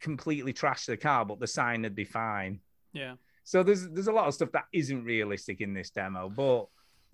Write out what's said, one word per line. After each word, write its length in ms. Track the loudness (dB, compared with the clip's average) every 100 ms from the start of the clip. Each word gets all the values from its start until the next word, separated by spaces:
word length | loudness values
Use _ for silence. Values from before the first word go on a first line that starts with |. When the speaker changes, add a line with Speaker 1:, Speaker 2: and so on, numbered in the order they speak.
Speaker 1:
completely 500 | -6 -4 -2 -2 -4
trash 340 | 0 0 0 -2
the 120 | 0
car, 260 | 2 4
but 160 | 2 -2
the 80 | -4
sign 360 | 0 0 0
would 120 | -2 -4
be 80 | -4
fine. 540 | -2 -2 -2 -4 -6 -12 _ _
Speaker 2:
Yeah. 240 | -10 -10 -12 _ _ 2
Speaker 1:
So 160 | 4
there's, 240 | 6 4 0
there's 180 | -2 2
a 40 |
lot 160 | 4 2
of 60 |
stuff 180 | 2 0
that 120 | 0 0
isn't 300 | -2 0 -2 0
realistic 560 | 0 0 -2 -6 -4
in 120 | -4
this 180 | -4 -6
demo, 360 | -6 -4 -4 -4
but 360 | 0 4 4 2 _ _ _ _